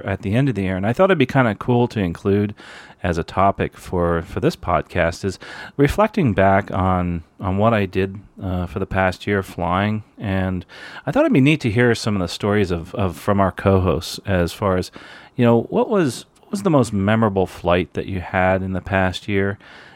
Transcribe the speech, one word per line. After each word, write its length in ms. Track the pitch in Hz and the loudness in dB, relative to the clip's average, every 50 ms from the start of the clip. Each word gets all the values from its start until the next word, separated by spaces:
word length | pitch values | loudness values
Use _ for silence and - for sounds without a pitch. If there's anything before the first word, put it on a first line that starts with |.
| - | -4
at 160 | 104 98 95 | -4 -6 -4
the 120 | - 98 101 | -2 -2 0
end 140 | 120 139 139 | 0 0 0
of 80 | 117 | 0
the 60 | 101 | -2
year, 160 | 98 92 95 92 | -2 -2 -2 -2
and 100 | 95 107 | -2 -2
I 60 | 120 | 2
thought 160 | - 190 196 | 2 4 2
it'd 80 | 190 160 | 4 2
be 80 | 131 | 2
kinda 300 | - - 139 127 117 101 | 2 2 2 2 2 0
cool 340 | - - - 123 120 120 117 | -2 -2 0 2 2 2 0
to 100 | - 117 | 0 -2
include 560 | 98 87 85 - - 101 98 104 104 104 104 - - - - - - - - _ | -2 -2 -4 -2 0 0 2 2 2 -2 -4 -8 -16 -20 -20 -20 -20 -20 -16 _
as 160 | - 95 85 82 | -4 -2 -2 -2
a 60 | 80 | -4
topic 540 | - - 92 95 98 95 - 95 73 - - | -4 0 2 2 2 2 0 -2 -4 -6 -10
for, 440 | - - - 90 87 85 85 85 82 | -12 -6 -2 0 0 0 0 -2 -4
for 160 | - - 104 | -6 -6 -2
this 160 | 95 151 - - | -2 -2 -2 -2
podcast, 680 | - - 87 76 73 - - 92 82 82 85 - - | -4 -2 -2 -2 -2 -2 -2 0 0 0 -2 -4 -6
is 160 | 98 92 - - - - - - - - - | -8 -8 -8 -12 -18 -16 -16 -16 -10 -2 0
reflecting 560 | 139 143 - - 208 220 - 226 170 123 98 | 2 2 4 2 0 0 2 0 0 2 2
back 360 | 95 95 98 98 98 101 - | 4 4 4 4 2 2 0
on, 540 | - 95 92 92 92 90 90 90 87 85 82 _ _ - | -4 -2 0 0 0 0 0 -2 -4 -6 -8 _ _ -8
on 180 | 95 92 92 98 | -4 -2 0 2
what 160 | 107 113 117 | 2 2 2
I 120 | 107 101 | 2 0
did, 340 | 92 95 98 95 98 98 104 98 - _ - | -2 -2 -2 -2 -4 -4 -10 -16 -20 _ -10
uh, 240 | 98 92 92 90 87 | -8 -6 -4 -4 -6
for 140 | 85 - 95 | -6 -6 -6
the 60 | 95 | -6
past 400 | - - 95 95 92 92 - - | -4 -2 0 0 0 0 -2 -4
year 160 | - 104 98 | -2 -2 -2
flying. 640 | 95 - - - 87 85 87 92 101 104 107 107 104 _ _ - | -2 -4 -6 -4 -2 -2 0 0 0 0 -2 -4 -6 _ _ -10
And 480 | - 101 95 95 92 92 92 90 85 _ - - - - - - - | -6 -4 -2 0 0 -2 -2 -4 -6 _ -16 -20 -18 -18 -16 -12 -8
I 60 | - | -4
thought 100 | 151 262 | 0 2
it'd 100 | 302 330 | 2 4
be 80 | 254 147 | 4 6
neat 220 | 127 143 160 147 | 6 6 4 2
to 100 | - 123 | 0 0
hear 240 | 95 117 123 123 117 | 2 2 4 4 2
some 200 | - - 117 104 | 2 0 -2 -2
of 60 | 98 | -2
the 60 | 90 85 | -2 -4
stories 440 | - - - 104 101 107 101 90 | -6 -4 -2 0 2 2 2 0
of, 220 | 90 85 78 - - | -2 -4 -6 -8 -4
of, 220 | - 98 92 80 - | -2 -2 -2 -4 -4
from 220 | - - 104 98 | -2 -2 2 2
our 140 | 98 92 - | 2 0 0
co-hosts 680 | - - 101 98 95 90 92 73 65 - - - - - | 0 2 4 4 4 4 2 0 0 -2 -8 -12 -10 -4
as 260 | - 98 90 87 80 | -2 0 0 0 0
far 240 | - - 107 98 92 | -2 -2 -2 0 0
as, 160 | 90 85 - - - - - - - - - _ - | 0 -2 -6 -10 -20 -20 -20 -20 -20 -20 -10 _ 2
you 80 | 123 | 4
know, 160 | 117 117 117 | 4 4 4
what 280 | - - - 196 247 - | 2 0 0 0 0 2
was, 360 | 233 202 170 131 113 - - _ _ _ | 2 0 2 0 -2 -4 -12 _ _ _
what 100 | _ - | _ -8
was 120 | - 202 202 | -6 -2 0
the 60 | 196 | 2
most 220 | 156 139 120 107 | 4 4 2 2
memorable 560 | 107 98 95 101 110 113 113 107 98 95 92 87 | 0 0 2 2 2 2 2 2 2 0 -2 -2
flight 460 | - - - 92 87 90 87 - - | -4 -4 0 2 2 2 2 -2 -4
that 120 | - - | -8 -8
you 140 | - 92 92 | -6 -6 -8
had 420 | 90 - - 95 92 92 95 95 | -8 -4 0 0 2 2 2 0
in 120 | 95 95 95 | -2 -4 -6
the 80 | 92 | -6
past 480 | - - 98 95 95 92 90 - - - | -4 -2 0 0 0 0 -2 -4 -6 -4
year? 280 | 104 98 98 98 98 - - - - - - - - | -2 -2 0 -2 -4 -8 -12 -20 -20 -20 -20 -20 -20